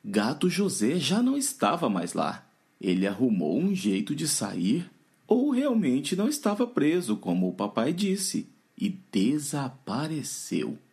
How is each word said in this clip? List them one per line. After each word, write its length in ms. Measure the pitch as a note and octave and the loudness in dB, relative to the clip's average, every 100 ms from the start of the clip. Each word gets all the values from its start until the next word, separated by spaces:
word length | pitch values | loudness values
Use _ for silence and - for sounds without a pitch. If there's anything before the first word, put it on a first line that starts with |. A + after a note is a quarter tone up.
gato 460 | G#2 G#2 G#2+ D3 F3+ | 0 0 0 0 0
José 500 | F3+ G3+ - A2 F3 | 2 0 2 2 2
já 220 | C3 G3+ | 2 2
não 160 | B3 C#4 | 2 2
estava 520 | C4+ - G#2 E3+ E3+ | -2 0 0 2 0
mais 240 | F#2 E2+ | 0 -2
lá. 320 | F2 D2 - - _ _ _ | -2 -2 -4 -16 _ _ _
Ele 260 | F#2 F#2 G2 | 0 2 2
arrumou 520 | G2 B2+ G2 D2+ G2+ | 2 2 2 2 2
um 140 | F#3+ | 0
jeito 420 | G2+ G#3 G2 - D3+ | 0 0 0 -2 -2
de 120 | D#3 | -2
sair, 640 | - G2+ F#2+ F2+ D#3 F3 _ _ _ - | -2 -2 -2 2 0 -2 _ _ _ 0
ou 240 | A#3+ C#4+ | 2 4
realmente 640 | B3 C#4+ A3+ D#3 B2+ D3 F#3 | 2 2 2 2 0 0 -2
não 120 | A3 | 0
estava 380 | D4 G#3+ G#3 A#3 | 0 -2 0 -2
preso, 500 | - D3 F3 C3+ G#2 | 2 2 2 0 -4
como 320 | F2+ F2+ F#2 | 0 0 0
o 60 | |
papai 400 | F#2 G#2 - B2 | -2 -2 0 -2
disse, 540 | E3+ G3+ G3 - - - _ _ - | 0 0 0 -2 -4 -8 _ _ -4
e 200 | G2 - - | -4 -4 -4
desapareceu. 1700 | - G#2+ D3+ C#3+ D3 C#3 - - A2+ D#3 D#3 - - - - A1+ - _ | 0 2 0 -2 -4 -6 -8 -6 -4 -4 -4 -6 -10 -4 -4 -4 -8 _